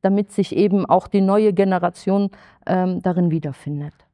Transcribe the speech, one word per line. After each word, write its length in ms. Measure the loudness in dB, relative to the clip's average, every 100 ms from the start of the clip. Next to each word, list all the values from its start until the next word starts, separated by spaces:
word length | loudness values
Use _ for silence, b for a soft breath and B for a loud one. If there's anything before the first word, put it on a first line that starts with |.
damit 320 | 0 0 -2
sich 240 | -4 -2 0
eben 300 | 2 2 2
auch 200 | 0 2
die 140 | 0
neue 320 | 2 2 2
Generation, 800 | 2 0 0 -2 -4 -2 0 -2 B B B -4
ähm, 340 | -2 -2 -2
darin 300 | -2 0 0
wiederfindet. 640 | 0 -4 -10 -10 -8 -10 -16 _